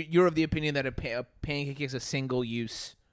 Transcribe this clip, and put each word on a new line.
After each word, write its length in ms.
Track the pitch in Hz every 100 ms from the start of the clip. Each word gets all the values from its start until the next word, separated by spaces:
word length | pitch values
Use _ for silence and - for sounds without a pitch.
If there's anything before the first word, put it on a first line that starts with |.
| 156
you're 160 | 170 180
of 80 |
the 80 | 160
opinion 320 | 160 156 151
that 140 | 143 131
a, 40 |
pa-, 280 | - 131 120
a 40 | 120 _
pancake 380 | - 143 143 139
is 120 | 139
a 60 | 127
single 440 | - 139 131 127
use 520 | 120 117 113 - - - _